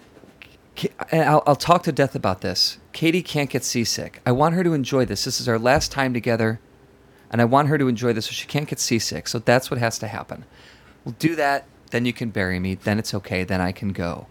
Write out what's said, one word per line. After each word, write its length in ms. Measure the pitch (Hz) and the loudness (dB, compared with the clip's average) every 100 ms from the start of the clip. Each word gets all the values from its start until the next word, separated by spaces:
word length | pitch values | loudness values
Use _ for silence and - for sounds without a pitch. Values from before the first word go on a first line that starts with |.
| - - - - - - _ - | -20 -20 -20 -20 -20 -20 _ -6
K-, 140 | - - - | -6 -6 -2
and 120 | 160 151 | 2 6
I'll, 120 | 151 - | 4 4
I'll 80 | 139 | 2
talk 280 | - 175 | 4 4
to 100 | 175 | 4
death 220 | 135 135 - | 0 0 0
about 260 | 101 92 | -2 -2
this. 380 | 98 92 - - - | -2 0 -2 -2 -14
Katie 320 | - 160 175 | -2 0 0
can't 260 | - 151 139 | 0 -2 -2
get 140 | 127 | -2
seasick. 580 | - 123 110 - 85 - - | -2 -2 -2 -4 -8 -4 0
I 80 | |
want 220 | 123 156 170 | 2 4 2
her 80 | 175 | 2
to 80 | |
enjoy 320 | 156 123 135 117 | 0 0 2 2
this. 180 | 98 | 0
This 160 | - - | -4 -4
is 80 | 123 | 0
our 100 | 113 | 2
last 320 | 120 147 - | 6 4 4
time 240 | - 131 | -2 -2
together, 460 | 120 120 113 113 117 - - - _ _ - - | 0 0 2 0 -2 -10 -20 -20 _ _ -20 -6
and 80 | 113 | 2
I 40 | 117 | 4
want 240 | 135 147 | 4 4
her 80 | 151 | 2
to 100 | 131 | 2
enjoy 240 | 113 120 | 0 0
this 140 | 113 - | -2 -4
so 60 | |
she 140 | - - | -8 -6
can't 220 | 143 151 | -6 -6
get 120 | - | -6
seasick. 500 | - 117 - 82 - | -2 -2 -2 -6 -6
So 100 | 120 | -4
that's 320 | 113 123 - | 2 2 2
what 80 | 127 | -2
has 180 | 117 - | -2 -4
to 80 | 107 | -8
happen. 340 | 107 - - - - - - - - 139 | -10 -12 -14 -18 -20 -20 -20 -20 -16 -14
We'll 100 | 117 | -4
do 180 | 160 160 | -2 0
that, 280 | 143 139 - - - | 0 0 -4 -20 -6
then 120 | 120 | -2
you 80 | 120 | -2
can 180 | 117 117 | -4 -6
bury 300 | 101 92 90 | -2 -2 0
me, 160 | 95 92 | -2 -4
then 240 | - 104 | -2 -2
it's 140 | - | -2
okay, 320 | 104 - 92 90 | -6 -4 -4 -2
then 160 | 92 | -2
I 100 | 90 | -2
can 220 | 98 104 | -4 -6
go. 340 | 95 87 76 - | -4 -6 -6 -14